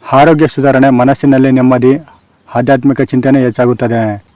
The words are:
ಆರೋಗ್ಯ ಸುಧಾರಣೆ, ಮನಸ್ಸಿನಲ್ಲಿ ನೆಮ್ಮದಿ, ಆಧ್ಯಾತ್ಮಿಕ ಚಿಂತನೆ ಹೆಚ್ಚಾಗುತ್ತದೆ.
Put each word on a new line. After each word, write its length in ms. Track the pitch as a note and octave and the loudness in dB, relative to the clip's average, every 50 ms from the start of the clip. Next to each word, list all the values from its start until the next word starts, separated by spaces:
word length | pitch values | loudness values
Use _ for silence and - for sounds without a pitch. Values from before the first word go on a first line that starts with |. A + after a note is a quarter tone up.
| - - | -8 -2
ಆರೋಗ್ಯ 360 | C3 C3+ D3 E3 D#3+ D3 D#3 C#3+ | 0 2 4 4 2 2 0 -2
ಸುಧಾರಣೆ, 420 | - C#3 C3+ C#3 C3 C3 C3+ C#3 | -2 -2 0 0 2 2 2 2
ಮನಸ್ಸಿನಲ್ಲಿ 600 | B2+ B2 B2+ C3+ C#3 - - C#3 C3+ C3 C3 C3+ | 2 2 0 0 0 0 0 0 2 2 2 0
ನೆಮ್ಮದಿ, 480 | C3 C3 B2+ B2+ B2+ B2 A#2+ B2+ C#3 D#3+ - - - _ _ _ _ _ _ - - | 0 0 0 0 0 2 2 0 0 -2 -4 -14 -20 _ _ _ _ _ _ -8 -6
ಆಧ್ಯಾತ್ಮಿಕ 460 | A#2+ B2 B2+ C#3 B2+ B2+ C#3 C3+ - | -4 -2 0 0 0 0 -2 -2 -2
ಚಿಂತನೆ 400 | C3+ - - B2+ A#2+ C3+ C#3 C#3 | -4 -4 -4 -2 -2 0 0 0
ಹೆಚ್ಚಾಗುತ್ತದೆ. 840 | B2+ B2 G#2+ - B2 B2 B2 A#2 B2+ A2+ A#2 A#2 A2+ G#2+ G#2 G2+ - _ _ | 0 -2 -2 -2 -2 -2 -2 -2 -4 -4 -2 -4 -4 -4 -6 -10 -14 _ _